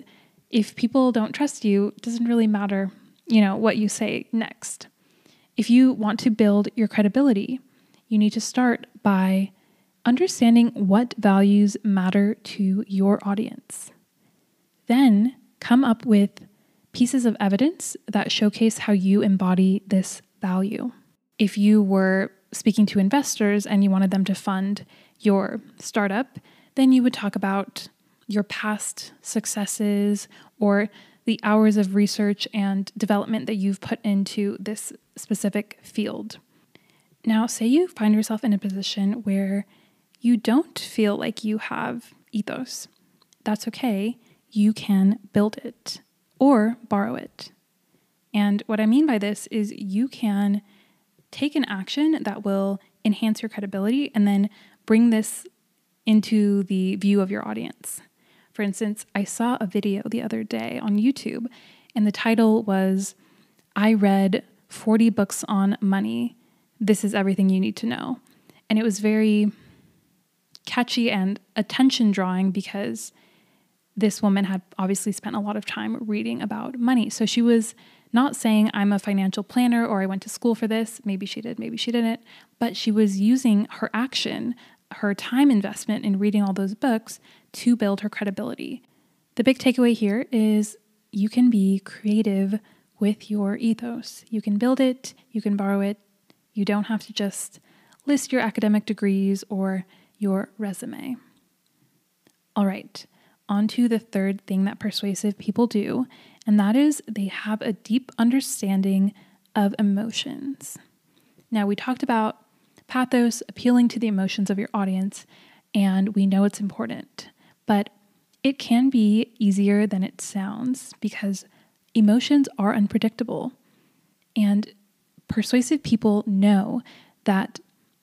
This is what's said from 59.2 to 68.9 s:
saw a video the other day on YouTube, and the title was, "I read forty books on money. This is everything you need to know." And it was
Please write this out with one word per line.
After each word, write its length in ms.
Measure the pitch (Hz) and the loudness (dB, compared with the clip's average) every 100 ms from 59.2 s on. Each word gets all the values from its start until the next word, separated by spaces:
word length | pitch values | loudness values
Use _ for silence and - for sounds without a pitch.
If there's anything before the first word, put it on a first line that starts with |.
saw 340 | 202 - 240 247 | -4 -2 -2 -2
a 60 | 202 | -2
video 360 | 208 202 196 - | -2 -2 -2 -4
the 140 | 233 | -6
other 220 | 214 220 | -6 -6
day 340 | 214 226 - 247 | -6 -8 -8 -6
on 180 | 220 208 | -2 0
YouTube, 500 | 233 277 - - 233 - - _ _ | 2 0 -6 -8 -10 -14 -20 _ _
and 120 | 240 208 | -2 0
the 60 | |
title 500 | 196 226 226 226 220 | 0 0 2 4 2
was, 540 | 214 190 190 190 196 - _ _ _ _ _ | 2 0 0 0 -4 -10 _ _ _ _ _
"I 180 | - 214 | 0 2
read 520 | 220 196 196 196 180 - _ _ | 4 4 4 2 0 -4 _ _
forty 420 | - - 220 226 | -6 0 4 4
books 340 | 208 196 - - | 2 -2 -4 -4
on 280 | 202 196 202 | 0 0 0
money. 560 | 202 196 214 233 240 - _ _ _ _ | 0 0 -2 -4 -6 -8 _ _ _ _
This 240 | 214 214 | 0 2
is 120 | 202 | 0
everything 360 | 208 196 190 190 | 0 0 2 2
you 80 | 190 | 2
need 180 | 208 208 | 0 -4
to 100 | 226 | -6
know." 340 | - - 254 _ _ _ _ - | -6 -8 -10 _ _ _ _ -2
And 80 | 220 | 0
it 60 | |
was 160 | 226 | 0